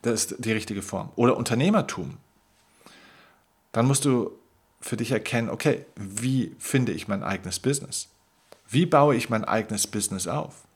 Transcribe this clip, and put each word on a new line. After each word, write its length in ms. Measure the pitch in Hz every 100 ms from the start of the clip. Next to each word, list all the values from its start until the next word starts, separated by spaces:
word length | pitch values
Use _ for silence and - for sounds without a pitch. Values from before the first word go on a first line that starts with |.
das 300 | 120 113 -
ist 120 | 101
die 80 | 117
richtige 300 | 110 104 98
Form 280 | 95 95 - -
oder 200 | 120 127
Unternehmertum, 800 | 120 117 160 214 - - 78 - _ _ _ _ _ _ - - - - - _ _ _ _
dann 140 | - 123
musst 180 | 135
du 280 | 143 123 104 - _ _ _ _
für 160 | - 113
dich 140 | 113
erkennen, 400 | 117 - 120 117
okay, 340 | - 156 135 - -
wie 580 | 101 101 123 131 113 -
finde 340 | - 139 120
ich 160 | 82 -
mein 140 | 98
eigenes 360 | - 95 92 -
Business? 500 | - 139 139 - - _ _ _ _ - _
Wie 180 | 120 175
baue 300 | 151 147 131
ich 120 | -
mein 160 | 113
eigenes 420 | - 107 104 104 -
Business 420 | 104 101 98 90
auf? 340 | 147 - - _